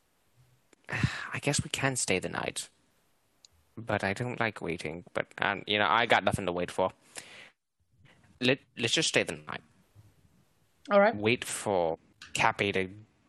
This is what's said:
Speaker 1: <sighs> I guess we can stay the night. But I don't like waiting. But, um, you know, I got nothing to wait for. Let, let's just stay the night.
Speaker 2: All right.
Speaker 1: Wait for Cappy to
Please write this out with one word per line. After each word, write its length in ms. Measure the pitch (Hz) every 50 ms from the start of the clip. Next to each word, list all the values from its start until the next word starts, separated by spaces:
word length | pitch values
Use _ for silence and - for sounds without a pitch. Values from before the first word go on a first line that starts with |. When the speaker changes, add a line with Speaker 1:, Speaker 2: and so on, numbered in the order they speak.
| _ _ _ _ _ _ _ _ _
Speaker 1:
<sighs> 460 | _ _ _ _ _ - _ _ -
I 500 | - 117 - - - - - - - 127
guess 240 | - 143 147 - -
we 60 | 160
can 260 | - - - 139 131
stay 240 | - - - 95 90
the 80 | -
night. 400 | 82 - 65 60 - - - - - _ _ _ _ _ _ _ _ _ _ _ _ _ _ - _ _ _ _ _ _
But 260 | - 113 113 107 101 -
I 80 | 98
don't 300 | 98 - 123 123 117 -
like 200 | 117 110 - -
waiting. 440 | 82 85 82 87 - 76 80 87 - - _
But, 140 | - - - -
um, 260 | - - 98 101 - -
you 140 | - 104 104
know, 80 | 104
I 180 | 90 90 113 120
got 200 | 110 120 107 90
nothing 200 | 101 98 - 101
to 60 | 90
wait 180 | 87 90 90 87
for. 220 | - - 92 92 - _ _ - - - - - - - - - _ _ _ _ _ _ _ _ _ _ - - - _ _ _ - _
Let, 180 | 123 127 135 - - _ _
let's 160 | - 120 113 -
just 140 | 175 156
stay 160 | - - 123 98
the 160 | - 87 78 76
night. 140 | 76 - - - _ _ _ _ _ _ - - - _ _ _ _ _ _ _ _ _ _ _ _ _ _ _ -
Speaker 2:
All 80 | 202 202
right. 160 | 196 220 -
Speaker 1:
Wait 300 | 104 104 110 123 - -
for 520 | - - - - 107 98 90 85 80 80 - _ _ _ _ - - -
Cappy 400 | - - 113 110 - 107 101 95
to 160 | 95 95 92 98 107 107 _ _ _ _